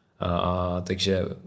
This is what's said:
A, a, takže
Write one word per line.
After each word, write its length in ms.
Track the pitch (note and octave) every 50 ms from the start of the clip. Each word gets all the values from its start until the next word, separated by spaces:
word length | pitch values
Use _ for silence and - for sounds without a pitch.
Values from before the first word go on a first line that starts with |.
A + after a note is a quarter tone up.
| _ _ _ -
A, 60 | F#2 F#2 F2 F2+
a, 420 | F2+ F2+ F2+ F2+ F2+ F2+ F2+ F2+
takže 440 | F2+ F#2 F#2+ F#2+ F#2+ G2 F#2+ F#2 - - - - -